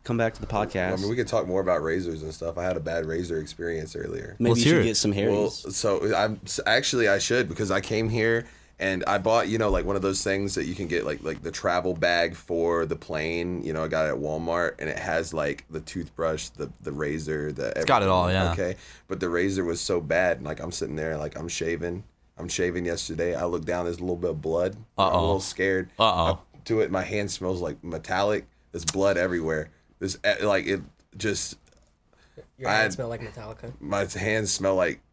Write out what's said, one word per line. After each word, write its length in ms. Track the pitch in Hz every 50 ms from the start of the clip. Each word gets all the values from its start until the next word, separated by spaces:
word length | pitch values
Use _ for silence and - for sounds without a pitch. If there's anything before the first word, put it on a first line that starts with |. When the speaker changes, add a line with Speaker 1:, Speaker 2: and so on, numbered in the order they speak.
| _
Speaker 1:
come 140 | - 120
back 160 | 117 113 110 -
to 60 | -
the 60 | 107
podcast. 460 | - 117 101 104 - - 95 90 92 92
Speaker 2:
I 20 |
mean, 120 | 92 95 101
we 60 | 117
could 120 | 123 120
talk 200 | - - 110 76
more 140 | 90 90 95
about 200 | 92 90 87 80 76
razors 400 | 80 82 95 90 85 80 78 78
and 100 | 78 76
stuff. 240 | - 82 85 82
I 60 | 85 87
had 140 | 92 92
a 20 | 82
bad 260 | 76 80 82 85 80
razor 340 | 78 80 85 90 82 82 80
experience 560 | 78 76 - - 85 85 82 80 78 78 -
earlier. 400 | 82 - - 82 82 - - - -
Speaker 1:
Maybe 100 | 117 120
Speaker 3:
Let's 80 | 117 117
Speaker 1:
you 40 | 120
should 80 | 143 165
Speaker 3:
hear 80 | 160
it. 40 | -
Speaker 1:
get 120 | 117 107
some 140 | - - 107
Harry's. 240 | 101 98 101 117 104
Speaker 2:
Well, 140 | 104 208 -
so 680 | - - - 76 - - - 107 98 - - 107 104
I'm 240 | 87 104 110 110 104 -
s-, 140 | - - - -
actually 420 | 101 110 127 139 - - 123 113
I 120 | 101 98 98
should, 280 | - - - 123 127
because 220 | - - 95 110 95
I 80 | 95 98
came 280 | 98 - 113 107 113 110
here 360 | 113 120 110 113 117 117 117 - - - - _ - -
and 220 | 92 95 95 92 -
I 100 | - 101
bought, 320 | 101 92 110 110 117 95 90
you 80 | 110
know, 120 | 113 110 104
like, 140 | 92 90 78
one 140 | 90 101
of 40 | 95
those 220 | 90 98 98 - -
things 320 | 101 98 98 101 98 92
that 80 | - 73
you 80 | 76 90
can 140 | 92 98
get, 180 | 80 85 80 53
like, 160 | 71 76 71
like, 200 | - 78 78 - -
the 80 | 82
travel 420 | - - - 92 87 90 87 92 90
bag 400 | 82 85 87 87 85 85 82 87
for 520 | - - - 87 82 82 85 82 85 82
the 100 | 78 82
plane. 680 | 80 - - 82 76 76 82 82 85 85 90 90 85
You 120 | 52 78 78
know, 100 | 80 80
I 60 | 78
got 160 | 80 80 78
it 40 | 76
at 40 | 67
Walmart, 600 | 62 71 76 78 80 82 82 82 87 87 80 - -
and 80 | - 78
it 80 | 67
has, 360 | - - 90 80 82 82 80 80
like, 320 | 78 73 73 71 - - _
the 120 | 80 78
toothbrush, 680 | 76 - - 92 82 - _ - 82 80 80 78 - -
the, 220 | - - 76 71 - -
the 120 | - - 69
razor, 580 | 71 78 73 76 80 76 73 78 76 73 76
the 200 | 71 64 67 60 -
Speaker 3:
It's 80 | - 120
got 200 | 123 135 113 101
it 40 |
all, 220 | 95 92 92 87 90
Speaker 2:
everything, 160 | 92 95 92
Speaker 3:
yeah. 60 | 85 85 90 92 90
Speaker 2:
okay? 100 | 92 - - - - - _ _
But 100 | 95 87
the 80 | 92
razor 380 | 87 85 87 92 98 95 95 90
was 160 | 85 85 85
so 180 | - - 95 87
bad, 380 | 82 71 80 87 92 90 85
and, 80 | 62 71
like, 160 | 76 78 -
I'm 100 | - 87
sitting 240 | 90 - - - 73
there, 220 | 78 78 80 80
like, 200 | 73 76 76 -
I'm 120 | - 80 85
shaving. 560 | - - 85 82 85 78 82 87 87 95 107 - _ _ _ _ _
I'm 100 | - 85
shaving 380 | 87 - - 90 90 85 90 87
yesterday. 500 | 87 85 82 - - 82 80 85 87 85
I 80 | 71 82
look 220 | 87 87 85 80
down, 180 | 85 87 87 87
there's 140 | 87 87
a 40 | 82
little 140 | 87 92 90
bit 140 | 85 87 87
of 120 | 80 76
blood. 360 | 76 80 80 85 90 92 - - - _ _
I'm 60 | - 98
a 40 | 90
Speaker 3:
Uh-oh. 120 | 87 90
Speaker 2:
little 180 | 85 85 85 95
scared. 480 | - - - - 92 98 95 92 90 90 - -
Speaker 3:
Uh-oh. 400 | 113 110 92 87 82 82 - - - _ -
Speaker 2:
I 20 | - -
do 160 | - 113 110
it, 100 | 107 -
my 140 | 92 95 92
hand 280 | - 107 104 101 95
smells, 280 | - - 92 92 92 90
like, 240 | 87 78 73 - -
metallic. 640 | 87 82 82 - - 95 92 101 104 107 90 - - _ _ _ _
There's 140 | - 87 78
blood 320 | 80 - 95 98 101 95
everywhere. 540 | 87 87 92 90 85 80 78 80 78 76 78 _ _ _ _ _ _
There's, 180 | 90 95 92 - -
eh, 140 | 107 101 - 101
like, 200 | 104 98 95 78
it 120 | - 98 - - - _ _ _ _ -
just, 400 | 101 - 107 98 - - - - _ _ _ _ _ _ _ _ _ _ _ _ _ _ _ _ - - _ _
Speaker 4:
Your 120 | - 131 -
Speaker 2:
I 60 | 104
Speaker 4:
hands 80 | 110 110
Speaker 2:
had 100 | 107 92
Speaker 4:
smell 160 | - 123 117
like 100 | 117 113
Metallica. 520 | 117 107 - 120 110 107 110 - - 117 123 -
Speaker 2:
My 240 | - 73 101 101 101
hands 480 | 95 - 98 92 107 107 110 107 95 -
smell 220 | - 95 95 95
like 260 | 92 90 82 65 - _ _